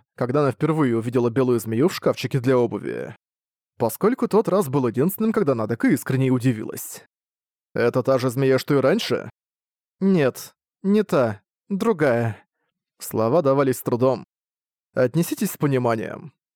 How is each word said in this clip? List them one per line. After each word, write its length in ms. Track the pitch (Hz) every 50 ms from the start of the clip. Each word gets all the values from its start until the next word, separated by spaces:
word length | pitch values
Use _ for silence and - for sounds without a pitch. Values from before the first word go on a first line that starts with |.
| _ _ _
когда 260 | - 127 120 123 151
она 100 | 143 135
впервые 460 | - - 151 156 156 156 147 123 113
увидела 320 | 113 107 123 117 127 120 120
белую 300 | 113 135 127 127 123 117
змею 300 | 98 110 113 113 147 196
в 60 | -
шкафчике 440 | - - - 120 - - 120 - 135
для 180 | 117 131 131
обуви. 580 | 123 120 113 104 101 - - 60 60 64 - - _ _ _ _ _ _ _ _ _ _ _ _
Поскольку 500 | _ 120 110 - - - 220 262 - 240
тот 200 | - - 208 226
раз 220 | - 180 202 185 131
был 180 | 127 143 127
единственным, 460 | 120 107 120 143 190 - - 214 226 214
когда 220 | 226 190 139 131
Надека 320 | 113 107 110 117 - -
искренне 420 | 262 - - - - 131 131 135 131
удивилась. 760 | 127 123 117 131 113 107 - - - - - - - - - _ _ _ _ _ _ _ _ _ _ _ _ _ _
«Это 300 | - 117 120 - 131 117
та 140 | 135 135
же 120 | 123 127 131
змея, 300 | 113 135 135 131 131 127
что 160 | - - 147
и 60 | 139
раньше?» 480 | 127 131 180 226 - - 120 - - - - _ _ _ _ _ _ _ _ _ _ _ _ _
«Нет, 540 | 185 196 190 170 139 123 - - - - _ _ _ _ _ _ -
не 200 | 190 202 214 202
та, 380 | - 185 147 123 113 101 - _ _ _ _ _ _
другая». 680 | 202 185 220 233 208 160 160 135 117 117 117 113 104 - _ _ _ _ _ _ _ _ _ _ _ _
Слова 420 | - - - 110 110 117 135 180
давались 360 | 156 135 135 143 143 131 127
с 60 | - -
трудом. 400 | 127 123 113 127 131 127 - - _ _ _ _ _ _ _ _ _ _ _ _ _ _
«Отнеситесь 580 | - 127 123 - 160 170 - - - 214 185
с 60 | -
пониманием. 760 | - 160 143 135 127 123 117 113 113 - - - - - 139 - _ _ _ _